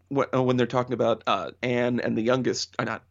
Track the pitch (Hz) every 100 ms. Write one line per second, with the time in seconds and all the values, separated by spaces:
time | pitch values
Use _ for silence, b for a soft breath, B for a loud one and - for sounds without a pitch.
0 | _ 139 - 131 127 127 117 127 123 117
1 | 117 110 - 101 69 - 110 120 123 120
2 | - 113 113 131 117 95 - - 117 113
3 | -